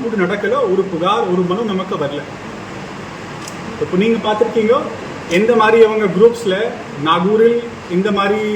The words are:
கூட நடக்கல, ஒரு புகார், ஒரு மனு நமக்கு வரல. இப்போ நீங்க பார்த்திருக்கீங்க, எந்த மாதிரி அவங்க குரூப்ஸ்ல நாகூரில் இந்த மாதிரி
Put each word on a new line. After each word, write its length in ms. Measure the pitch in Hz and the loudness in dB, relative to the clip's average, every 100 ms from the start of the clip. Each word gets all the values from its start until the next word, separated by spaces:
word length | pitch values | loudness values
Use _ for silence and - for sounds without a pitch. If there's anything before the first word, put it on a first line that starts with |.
கூட 120 | 233 208 | -4 -2
நடக்கல, 360 | 180 202 226 | -2 0 -2
ஒரு 340 | 277 220 190 185 | 0 0 0 0
புகார், 300 | 165 185 220 | -2 0 0
ஒரு 200 | 196 180 175 | 0 0 0
மனு 160 | 190 | -2
நமக்கு 320 | 226 185 180 196 | -2 -4 -4 -4
வரல. 260 | 143 143 - - - - - - - - - - - - - - - - | -4 -6 -10 -12 -14 -14 -12 -12 -12 -12 -14 -14 -14 -12 -12 -12 -10 -8
இப்போ 160 | 147 180 | -2 0
நீங்க 340 | 220 226 214 | 2 2 0
பார்த்திருக்கீங்க, 460 | 214 226 233 214 269 240 - - - - | 0 0 2 2 2 0 -8 -10 -12 -2
எந்த 260 | 175 226 226 | 2 4 4
மாதிரி 300 | 214 233 214 | 6 6 6
அவங்க 200 | 214 202 | 4 0
குரூப்ஸ்ல 520 | 170 233 - 202 185 240 - - 139 151 | 4 4 4 -2 -2 -2 -6 -10 -4 0
நாகூரில் 580 | 175 185 220 233 240 - - - | 2 4 4 4 2 -2 -10 -4
இந்த 200 | 180 208 | 0 0
மாதிரி 300 | 196 202 214 214 | 0 0 0 0